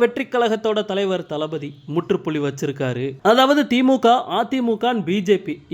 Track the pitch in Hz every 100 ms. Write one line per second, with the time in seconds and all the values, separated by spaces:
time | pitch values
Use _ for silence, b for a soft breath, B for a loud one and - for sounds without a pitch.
0 | 240 262 - 240 233 220 220 214 208 196
1 | 196 180 - 151 156 156 143 143 - 160
2 | 165 185 170 151 143 139 147 135 131 120
3 | 135 135 196 240 262 294 240 240 262 262
4 | 233 247 - 190 226 262 233 214 240 233
5 | 156 202 190 185 - 147 -